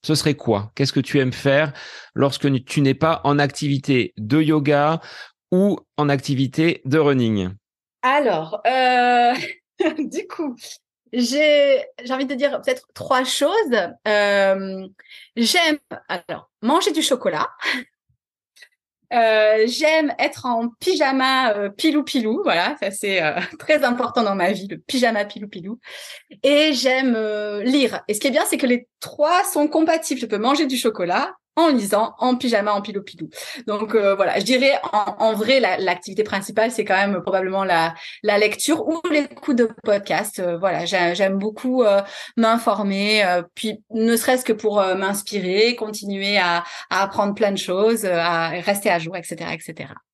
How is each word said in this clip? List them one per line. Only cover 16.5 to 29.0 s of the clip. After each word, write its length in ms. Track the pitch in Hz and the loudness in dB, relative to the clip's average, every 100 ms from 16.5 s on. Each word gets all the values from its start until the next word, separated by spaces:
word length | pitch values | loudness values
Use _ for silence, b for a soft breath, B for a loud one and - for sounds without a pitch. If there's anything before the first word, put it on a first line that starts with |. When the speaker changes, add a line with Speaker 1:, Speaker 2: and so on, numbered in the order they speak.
| _ | _
Speaker 2:
manger 320 | 220 320 359 | 0 2 2
du 80 | 311 | 0
chocolat. 480 | 311 254 196 151 - - B 359 B _ _ _ _ _ _ _ B _ _ _ _ | 0 0 -2 -2 -6 -6 B -6 B _ _ _ _ _ _ _ B _ _ _ _
Euh, 540 | 240 226 214 214 220 226 | 2 4 4 4 4 2
j'aime 460 | 240 302 320 302 - | 2 2 4 2 0
être 260 | 285 - | -4 -2
en 260 | 254 233 233 _ | -4 -2 -2 _
pyjama, 720 | - 330 285 269 262 262 254 | -2 2 2 2 2 2 2
euh, 140 | 208 202 | 0 -4
pilou 340 | 202 320 294 | 0 0 0
pilou, 380 | 269 269 214 262 | 0 -2 0 0
voilà, 320 | 349 170 196 294 | 0 0 0 -2
ça 80 | 202 | -8
c'est, 320 | 196 208 190 | -6 -2 0
euh, 160 | 156 180 175 | 0 -2 -8
<laughs> 100 | - | -12
très 240 | - 302 | 0 2
important 400 | 254 240 247 247 | 2 0 -2 0
dans 100 | 214 | 0
ma 160 | 196 180 | 0 0
vie, 160 | 190 196 | -2 -8
le 120 | 170 | -14
pyjama 460 | - 262 233 220 | -6 0 2 0
pilou 220 | 202 202 208 | -4 -8 -14
pilou. 320 | 190 180 240 B B B B B - | -12 -12 -14 B B B B B -2
Et 300 | 269 285 311 | 2 4 2
j'aime, 420 | 254 254 262 262 | 2 0 0 0
euh, 480 | 226 214 208 208 208 | 0 -2 -4 -6 -4
lire. 380 | 220 277 247 214 - | 0 2 2 -2 -6
Et 60 | |
ce 40 | 208 | -2
qui 80 | 277 | 0
est 60 | |
bien, 120 | 269 | 0
c'est 120 | 415 381 | 0 -2
que 100 | 262 | 0
les 220 | 247 - | 0 -2
trois 460 | _ | _